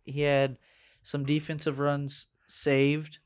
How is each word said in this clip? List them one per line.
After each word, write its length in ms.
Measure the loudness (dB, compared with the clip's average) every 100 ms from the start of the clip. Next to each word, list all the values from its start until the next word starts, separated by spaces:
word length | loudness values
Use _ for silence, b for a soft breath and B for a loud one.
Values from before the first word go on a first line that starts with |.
he 160 | -10 -2
had 360 | 2 2 2 -2 b b b b
some 220 | -6 -4
defensive 540 | 0 -2 -2 -4 -2 0
runs 480 | 0 0 -4 -8 -12 _ -14
saved. 720 | -2 2 4 4 2 -4 -16